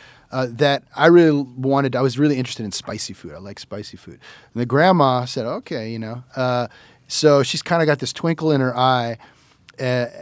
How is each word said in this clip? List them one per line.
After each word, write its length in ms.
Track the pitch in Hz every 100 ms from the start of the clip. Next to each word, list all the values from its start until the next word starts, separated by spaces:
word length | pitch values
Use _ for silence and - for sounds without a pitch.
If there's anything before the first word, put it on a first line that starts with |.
| - - -
uh, 140 | 131 127
that 340 | 117 147 139 _
I 120 | - 156
really 400 | 175 165 147 135 123
wanted. 400 | 131 139 135 123
I 60 |
was 160 | 135 120
really 180 | 151 135
interested 280 | 123 -
in 80 | 110
spicy 420 | - - - -
food. 180 | 95 87
I 60 | 143
like 200 | 98 101
spicy 380 | - 202 208 -
food. 240 | - 78 - - _
And 80 | 113
the 60 | 120
grandma 580 | 135 175 185 135 127
said, 220 | 123 - 117
"Okay," 440 | 180 - 147 110
you 80 | 113
know. 260 | 110 123 127 -
Uh, 320 | 127 123 117 - - _ -
so 340 | - 151 143
she's 200 | 135 -
kinda 240 | - 170 156
got 120 | 143
this 120 | 127
twinkle 400 | - 165 165 156
in 80 | 143
her 160 | 131 120
eye, 400 | 127 127 117 110 - _ _ _ _ -
uh, 20 | 127 127 120 -